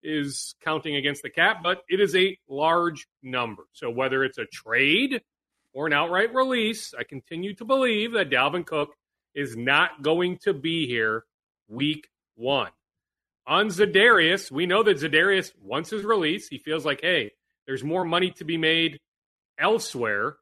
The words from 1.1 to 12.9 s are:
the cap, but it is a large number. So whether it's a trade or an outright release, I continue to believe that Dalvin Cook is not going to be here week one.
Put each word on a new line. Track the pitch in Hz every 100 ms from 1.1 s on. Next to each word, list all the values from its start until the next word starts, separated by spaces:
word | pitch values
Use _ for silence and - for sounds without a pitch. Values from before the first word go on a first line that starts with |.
| 143
the | 131
cap, | - 180 214
but | 170 185 -
it | 185
is | 196 185
a | 190 190 _
large | 139 160 170 170 151 - _
number. | 131 127 117 104 80
So | - 120
whether | 120 131 135
it's | 131 -
a | 110
trade | - 110 117 139 175 269 262 _ _ _ _ _
or | 131 156
an |
outright | 147 170 180 226
release, | 247 262 254 220 226 - 127
I |
continue | 120 135 _ 165 190 196
to | 226
believe | 269 254 214 226
that | 226 160
Dalvin | 127 139 175 170
Cook | 156 135 _ _ _ _
is | - 139 117
not | 120 143 170 -
going | 143 170 180 180
to | -
be | 160 151 165 139
here | 120 110 113 _ _ _ _ _
week | 113 143 156 _ _ _ _
one. | 120 139 110 _ _